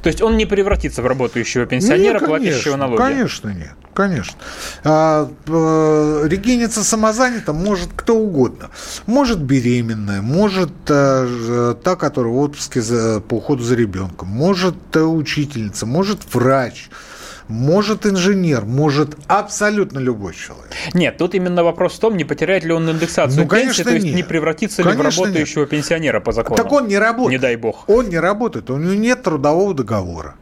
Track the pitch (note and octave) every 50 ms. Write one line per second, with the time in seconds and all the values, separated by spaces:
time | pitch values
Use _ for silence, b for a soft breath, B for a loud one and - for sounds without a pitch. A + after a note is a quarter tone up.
0 | - E3+ D#3 - - A3+ A3+ A3 A3 E3+ G3+ G3 G3 G3 G3 - - C#3+ - -
1 | A#2 B2 B2+ B2+ B2+ A2+ - B2 A2+ - - B2+ A#2+ - B2+ B2+ F3 A3+ D4 F#4
2 | G4 G#4 - D#4 C#4+ D4+ D4+ D#4 C4 F3+ D3+ B2 G#2 D3 C#3 C#3 C#3 C3 A#2+ A2
3 | A#3+ C4+ C#4 C4+ A#3 D3+ - - - G#2+ G2+ F2 D#2 - - - - - - -
4 | G3 G3 F3+ B2+ F2+ - - B B B B B B B B B B D3+ D#3 D#3
5 | D#3+ D#3+ D#3 D3+ D3+ B2+ - - - D3+ D#3+ E3 D#3+ D#3+ D#3+ D#3+ D#3 D#3 D#3 D3+
6 | D3+ D3+ D3+ D3+ D3+ D#3 E3+ G3 G3+ A#3+ B3+ A#3+ A#3 A3 A3+ A3 G3 - - A3
7 | G#3+ A3 G#3+ A3+ C4 B3+ A#3+ A3 E3+ - D3+ D#3 F3+ G#3 G#3 F3+ F3 E3+ - -
8 | - - A#3 A3 A3 G#3 F3 C#3+ B2+ G#2+ - - - - B B B B B B
9 | B - A3+ C#4+ C#4+ A#3+ A#3 F3 D3 B2 C#3 C3+ A#2 A#2+ B2 B2 A#2 A2+ A2+ G#2+
10 | G#2 G2+ G2+ G2 G2+ A2+ C#3+ F3 G#3 G#3 F#3 F#3+ F3+ F3 F#3 - - - D3+ C#3+
11 | C#3 C3+ C3+ C3 B2+ B2 B2 A#2+ A#2 A2+ A#2+ A#2+ A#2+ A#2+ A#2 A#2 - F3+ F#3 F3
12 | - D3 C#3+ C3+ B2 A#2 A#2 C3 C#3+ D3 C#3+ - - - - C3 A2+ A2 A#2+ A#2
13 | A2+ A2+ A2 G#2+ G2 - B2 A2 - - D3 B2 A#2+ A#2 B2+ A#2 A#2 G#2 F2+ F#2
14 | F#2+ F#2 D#2+ - - F#2 G2+ A#2 D3 F#3 G3+ F3+ F3+ F#3 E3+ F#3 - - - D#3
15 | D#3+ D#3+ E3 D#3+ D3 - - D3 D3 C#3+ - A#2+ G#2+ G#2 G2+ - - A2+ B2 E3
16 | G3 G3+ G#3+ - - - - B2+ A#2 B2+ C3+ C3+ B2+ A2 - - - - B B
17 | B B B B B B B B B - A2 A2+ B2 C#3+ E3 G3+ G#3 G3 A3 -
18 | - G#3 G3 F#3 F3 G3 G#3 F#3+ F3+ E3 D3 A#2 G#2 G#2 A#2+ C#3 D3+ D3+ C3+ D3
19 | D3+ C#3+ - - - - F3 G3+ G#3 G#3 - - G#3 G#3 G#3+ G#3 F#3+ - - C3+
20 | B2+ B2+ A#2+ G#2+ G2+ F2+ E2 - - - - - - - B B B D#3+ B F3
21 | F3 B2 - - D#3+ F3 F3 F#3+ F3+ F3+ F3+ F3 E3+ E3+ D#3+ - F#3 E3 - -
22 | - A3+ A3 F3+ D3 C3+ D3 - D#3+ D#3 F#3+ F#3 D#3+ E3 E3 E3 E3 D#3+ D#3+ D#3+
23 | E3 E3 - - D#3+ C3 C3+ D3+ E3 D3 F#3+ A3 C4 C4 - - E3+ A#3+ A#3 A3+
24 | G3+ D#3+ C3+ F3+ F3 - D#3+ D#3+ D3+ D#3+ D#3 - A3+ G#3 - - F3 E3+ G3+ B3
25 | C#4+ C4+ - F3+ F#3 G#3 F#3 D#3+ D3+ C#3+ - D#3 D3 - - D3+ C#3+ - E3+ D#3+
26 | D#3+ C#3 A2 G#2 - A#2+ G#2+ A2+ A2 - A#2 G#3+ A#3 - C#4+ C#4+ B3+ G#3+ G3 G3+
27 | G#3+ A3+ A3+ A3+ B3+ F#3 C3 B2+ B2+ B2+ A#2+ A#2 - - - - - - G3+ A#3+
28 | B3+ G#3 E3+ E3 D#3 F3+ G#3 G#3 A#3+ A3 - - G2 - C3 C#3 D#3+ F3+ G3 G#3
29 | A3 A#3+ B3+ B3 B3+ F3+ D#3+ C#3+ C3 D3 D3+ E3+ G3 G3+ F#3 C#3 B2 G2+ A2+ G#2
30 | F#2 F2+ E2+ E2 D#2 D#2 - -